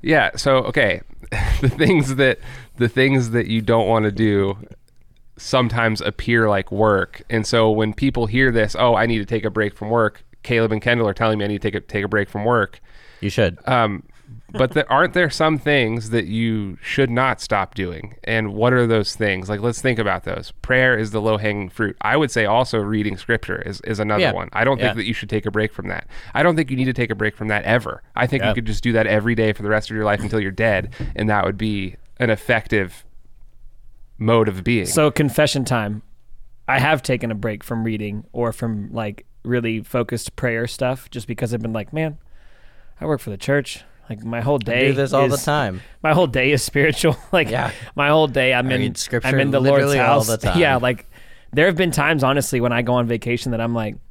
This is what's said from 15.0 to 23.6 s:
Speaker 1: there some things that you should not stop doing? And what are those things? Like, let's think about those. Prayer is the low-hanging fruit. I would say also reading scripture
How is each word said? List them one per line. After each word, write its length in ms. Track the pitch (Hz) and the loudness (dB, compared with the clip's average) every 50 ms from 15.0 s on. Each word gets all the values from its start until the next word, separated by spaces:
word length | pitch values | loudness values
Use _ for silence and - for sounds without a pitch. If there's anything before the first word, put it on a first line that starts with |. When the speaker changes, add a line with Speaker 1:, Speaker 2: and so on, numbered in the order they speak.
| 170 175 - | 2 2 2
Speaker 1:
there 160 | 175 180 156 | 2 0 0
some 300 | - - 160 156 160 147 | 2 2 2 2 2 2
things 520 | - 151 147 143 123 107 113 117 110 110 | 2 2 2 4 4 2 0 -4 -4 -2
that 160 | 110 117 101 | -2 -2 -2
you 520 | 78 104 113 113 113 110 107 104 98 92 - | 0 -2 -2 0 0 -2 -2 -4 -6 -10 -12
should 300 | - - - - 139 123 | -10 -6 0 0 0 0
not 300 | 117 120 131 135 117 - | 2 0 0 0 0 -4
stop 340 | - - - 101 95 - - | -4 -4 -2 -2 -2 -4 -4
doing? 400 | - 95 90 85 80 101 104 110 - - | -6 -6 -6 -6 -10 -12 -14 -16 -12 -6
And 300 | - 113 113 110 104 101 | -4 -2 -2 -2 -2 -2
what 180 | 104 110 123 123 | 0 2 4 4
are 140 | 127 123 | 4 4
those 280 | 117 117 110 104 - - | 4 2 2 0 -2 -2
things? 340 | - 110 104 98 92 92 92 | -2 0 0 0 -2 -4 -4
Like, 120 | 104 104 | -6 -2
let's 220 | 101 120 120 - - | -2 -4 -4 -2 -2
think 160 | 135 123 110 | -2 0 0
about 260 | 113 101 92 92 - | 0 0 0 -2 -4
those. 280 | - 90 82 80 - - - - | -6 -8 -8 -8 -12 -16 -14 -4
Prayer 340 | - 127 127 131 127 127 | 0 2 2 4 4 2
is 140 | 107 110 107 | 2 0 -2
the 100 | 101 110 | -2 -2
low-hanging 480 | 104 110 110 104 101 107 104 104 101 92 | 0 2 0 2 0 -2 -2 -2 -6 -8
fruit. 260 | - - 113 101 - - | -4 -4 -2 -2 -2 -4
I 160 | - 98 117 | -2 0 2
would 140 | 147 156 135 | 2 2 2
say 140 | - 120 110 | 0 0 2
also 320 | 101 104 120 131 - - 113 | 2 4 2 2 2 0 -2
reading 380 | 104 101 110 107 104 104 98 | -2 0 0 0 0 -2 -4
scripture 440 | 95 - - 117 113 - - 92 - | -6 -2 -2 -2 -2 0 -4 -6 -6